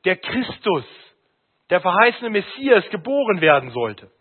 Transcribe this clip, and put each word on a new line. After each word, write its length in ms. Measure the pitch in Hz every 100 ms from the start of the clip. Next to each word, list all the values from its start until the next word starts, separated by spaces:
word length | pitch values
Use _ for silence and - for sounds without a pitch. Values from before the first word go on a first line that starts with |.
der 120 | 185 180
Christus 680 | - 262 240 - 214 160 - - - _ _ _ _ _ -
der 100 | 180
verheißene 500 | 180 190 240 233 233
Messias 580 | 208 - - 269 214 -
geboren 500 | 202 240 277 233 185
werden 300 | 160 143 127
sollte. 400 | 120 113 107 98 _